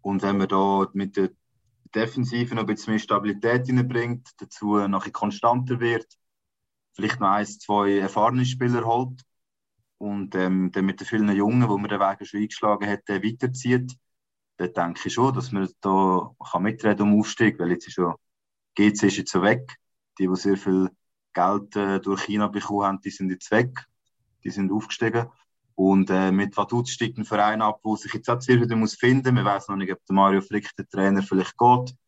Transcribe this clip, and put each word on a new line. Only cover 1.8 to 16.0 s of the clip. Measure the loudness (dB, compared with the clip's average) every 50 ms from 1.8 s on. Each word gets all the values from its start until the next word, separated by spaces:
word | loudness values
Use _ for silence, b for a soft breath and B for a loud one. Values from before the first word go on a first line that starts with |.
| _ -8 -4
Defensive | -4 -4 -2 -2 -4 -4 -2 0 -2 -2 -2 -2
noch | -4 -2
ein |
bisschen | -2 -4 -4 -2 -2 -2
mehr | -2
Stabilität | 0 0 -2 0 0 -2 -4 -2 0 0 0 0 0
reinbringt, | 0 0 0 0 0 -2 -4 -2 -4 -6 -8 _ -20 _
dazu | _ -20 -20 -16 -8 -2 0 0
noch | 2 2
ein | 0
bisschen | -2 -4 -4 -6 -8
konstanter | -4 -4 -4 -4 0 0 2 2 2 0 -4 -4 -2
wird, | 0 0 0 -2 -4 _ _ _ _ _ _ _ _ _ _ _ _ _ _ _ _ _ _
vielleicht | -6 -4 -4 -2 0
noch | 0 0
ein, | 2 0 -2
zwei | -4 -8 -18 -4 -2 0 2 2 2 2
erfahrene | 2 0 0 0 2 2 2 2 2 0
Spieler | 0 -2 -2 -2 0 0 0 0
holt | 0 0 0 0 -4 -8 -16 -20 _ _ _ _ _ _ _ _ _ _ _ _ _ _
und, | _ -8 -8 -6 -6 -8 -4 -4
ähm, | -2 0 0 2 0 0 0
dann | 0 0 0
mit | 0 -2 -4
den | -8
vielen | -4 0 0 2 2 2
Jungen, | 2 2 2 4 2
die | 2
man | 2 0 -2 -2 -4
den | -2 0
Weg | 0 0 -2 -4 -12
schon | -10 -6 -6
eingeschlagen | -4 -4 -4 -2 0 2 2 2 0
hat, | -4 -4 -4 _ -4
äh, | -4 -2 -2
weiterzieht, | -4 -4 -2 -4 -4 -4 -4 0 0 0 0 0 -4 -12 _ _ _ _ _ _ _ _ _ _ _ _
dann | _ -6 -4 -2
denke | -2 -4 -4 -4 -6 -8
ich | -6 -2
schon, | 0 0 0 0
dass | -2 -6 -4
man | -4 -4 -4 -4 _ _
da | -2 2 2 4